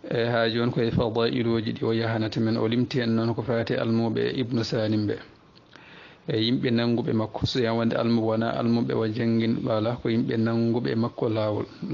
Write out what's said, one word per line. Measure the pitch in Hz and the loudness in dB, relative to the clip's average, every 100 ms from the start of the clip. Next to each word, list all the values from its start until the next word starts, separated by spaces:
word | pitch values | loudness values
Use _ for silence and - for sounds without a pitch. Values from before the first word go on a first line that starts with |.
| - | -4
E, | 120 117 | -2 2
ha | 120 113 | 2 2
joni | 117 120 | 2 0
koye | 120 113 | 2 2
fadailuji | 117 120 113 117 131 117 113 110 | 2 0 0 0 0 0 0 -2
ɗi | 117 | -2
o | - | -2
yahanata | 113 113 117 113 117 | 0 0 0 -2 0
men, | 110 113 | 0 2
o | 110 | 2
limti | 120 123 135 | 2 0 0
en | 117 113 | 2 2
noon | 113 113 | 2 -2
ko | |
fate | 113 117 113 | 0 -2 0
almuɓe | 123 113 113 113 113 120 - | 0 2 2 2 0 -2 -2
Ibnu | 117 123 | -2 -2
Salim | 110 120 107 107 104 | 0 0 0 0 0
ɓe. | - - - - - - - - - - - - | -4 -8 -20 -20 -20 -20 -20 -20 -20 -20 -14 -4
E, | 117 | 0
yimɓe | 113 131 131 | 2 2 2
nanguɓe | 117 120 117 110 | 2 2 0 0
makko, | 113 107 - - | -2 -2 -2 -2
so | 131 | 0
yan | 113 113 | 0 2
wonde | 113 127 | 2 2
almuɓe | 117 117 110 | 2 2 2
wona | 110 113 | 0 0
almuɓe | - 117 117 131 | 0 0 0 0
o | 123 110 | 0 -2
jangin | 110 117 113 113 - | -2 0 2 0 0
ɓala, | 127 110 107 123 | 0 0 0 -2
ko | 120 | -2
yimɓe | 113 - 117 | 0 0 0
nanguɓe | 113 117 117 117 135 120 | 0 2 2 0 0 0
makko | 117 - 123 | -2 -2 -2
lawol, | 110 107 104 98 - - | 0 0 -2 -6 -8 -6